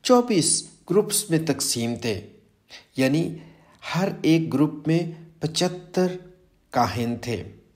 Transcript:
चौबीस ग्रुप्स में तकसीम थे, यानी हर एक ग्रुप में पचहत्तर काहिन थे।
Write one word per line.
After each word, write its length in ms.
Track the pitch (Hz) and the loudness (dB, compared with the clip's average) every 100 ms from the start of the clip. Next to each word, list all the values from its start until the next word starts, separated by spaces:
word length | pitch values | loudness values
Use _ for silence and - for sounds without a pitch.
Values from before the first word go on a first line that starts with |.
चौबीस 680 | - 247 247 202 - - - - - | 6 4 6 2 2 0 -4 -20 0
ग्रुप्स 420 | 180 208 - - | 2 2 -2 0
में 140 | 160 | 0
तकसीम 520 | 160 135 - 123 117 117 | 0 -4 -2 -2 -2 -4
थे, 180 | 120 95 - - _ _ _ - _ - | -4 -4 -8 -20 _ _ _ -20 _ 0
यानी 440 | 131 147 170 160 - - _ _ | 2 2 0 -6 -16 -20 _ _
हर 300 | - 165 196 - | -6 -2 -2 0
एक 260 | 156 165 160 | 2 2 2
ग्रुप 340 | 131 151 - 156 | 2 0 0 0
में 380 | 165 165 - - _ | 0 0 -10 -20 _
पचहत्तर 800 | 156 - 180 - - 185 185 180 - - _ _ _ | -6 -2 -2 -4 -6 0 0 -2 -14 -20 _ _ _
काहिन 480 | 123 117 104 117 120 120 | 0 0 0 -4 -4 -6
थे। 180 | 107 80 - _ | -6 -8 -18 _